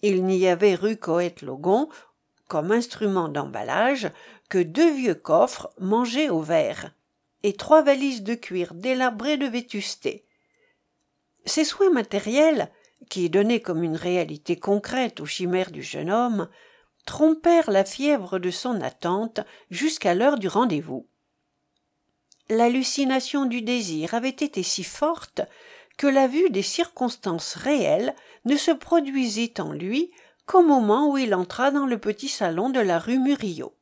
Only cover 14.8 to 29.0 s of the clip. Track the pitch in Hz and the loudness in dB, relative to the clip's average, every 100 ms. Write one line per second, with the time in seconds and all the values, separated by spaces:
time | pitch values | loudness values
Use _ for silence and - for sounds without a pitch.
14.8 | - 254 247 - 147 - 180 185 185 151 | -2 -4 -4 -6 -10 -6 -2 -2 -4 -8
15.8 | 135 147 156 214 240 214 170 _ _ _ | -12 -8 -2 0 0 -2 -4 _ _ _
16.8 | _ _ - - 311 320 339 339 311 196 | _ _ -14 2 4 4 4 4 4 2
17.8 | 196 - 285 285 180 190 180 175 254 226 | 0 -2 0 0 0 -4 -4 -4 -4 -4
18.8 | 131 - 170 190 226 - - - _ 175 | -4 -6 -2 -2 -2 -6 -10 -16 _ -4
19.8 | 302 - 202 175 254 277 190 202 247 151 | -4 0 0 2 2 2 -2 0 0 0
20.8 | 156 127 - _ _ _ _ _ _ _ | -6 -12 -12 _ _ _ _ _ _ _
21.8 | _ _ _ _ _ _ _ 220 233 247 | _ _ _ _ _ _ _ 2 2 2
22.8 | 254 - 269 262 254 285 269 240 220 247 | -2 -2 0 0 0 -2 -2 -2 -2 -4
23.8 | 196 156 160 233 254 262 285 - 180 - | -2 -4 -4 -2 -4 -4 -6 -4 -4 -6
24.8 | 175 - 294 330 - - - - - - | -6 -2 -2 -2 -8 -8 -8 -10 -20 -20
25.8 | _ - 285 269 262 285 359 196 - - | _ -2 2 4 2 2 2 0 -4 -4
26.8 | 339 - 247 - 208 339 - - - 294 | -4 -2 -6 -4 -6 -4 -6 -6 -2 0
27.8 | 165 156 247 269 - - 233 285 - 294 | 2 0 0 -6 -20 -10 -2 0 2 0
28.8 | - 339 | 2 0